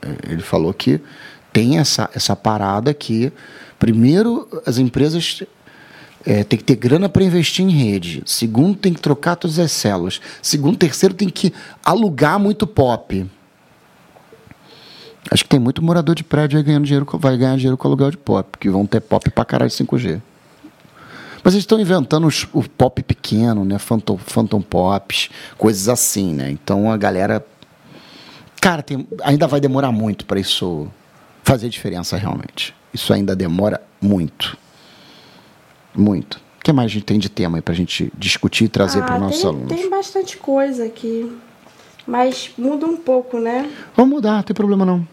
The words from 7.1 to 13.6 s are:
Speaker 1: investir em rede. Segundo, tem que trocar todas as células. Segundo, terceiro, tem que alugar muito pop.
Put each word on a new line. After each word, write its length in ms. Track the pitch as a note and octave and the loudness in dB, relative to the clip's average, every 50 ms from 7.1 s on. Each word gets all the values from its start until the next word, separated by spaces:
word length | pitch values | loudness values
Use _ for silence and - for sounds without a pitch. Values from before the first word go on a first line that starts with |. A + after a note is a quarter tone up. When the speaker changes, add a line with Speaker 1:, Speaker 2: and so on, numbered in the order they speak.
| - - G3 | 2 2 2
Speaker 1:
investir 420 | F#3+ E3 F3+ D#3+ - - - F#3 | 4 2 2 0 0 0 0 2
em 40 | F#3+ | 2
rede. 520 | F3+ D3 C3 G#2+ G2+ G2 E2+ E2+ E2 C2+ - | 4 4 4 2 0 -2 -4 -6 -10 -10 -8
Segundo, 520 | - - - A#2 A2+ G#2+ A2+ C#3+ F#3 G3+ F#3+ | -6 -4 -2 -2 0 2 2 4 2 2 0
tem 160 | - G3 F3 | 0 -2 -2
que 80 | - | 0
trocar 340 | - - D3 - - E3+ F3 | 0 0 0 0 0 -2 -2
todas 240 | F3 - F3+ D#3 E3 | -2 -4 -4 0 0
as 120 | F3 D3+ | 0 0
células. 500 | - - - A2+ G2+ F#2 F2 F#2 - - - - - - | 0 -2 -2 0 0 0 -2 -4 -6 -8 -12 -16 -20 -10
Segundo, 360 | - - - D#3 C#3 C#3+ G#3 - | -6 -2 -2 0 2 0 2 2
terceiro, 360 | F#3 D#3 C3 - - F#3+ F#3+ | 2 0 2 2 2 0 2
tem 140 | F3+ G#3 F#3 | 2 -4 -4
que 240 | - - - F#3+ - - - - - - - | -4 -2 -2 -2 -2 -2 -18 -20 -20 -6 0
alugar 560 | - E3 G#3 A3+ G#3 D#3+ B2 D3+ D3 E3+ G3+ | 0 2 2 2 0 2 2 2 2 4 2
muito 260 | G3 G3 G#3 G#3 A3 | 2 0 2 0 -2
pop. 600 | - - - C#3 B2+ A#2 A2 - - - F#2+ F#2 F#2+ - _ _ _ _ _ | -2 2 2 2 4 2 -2 -4 -6 -6 -6 -6 -6 -10 _ _ _ _ _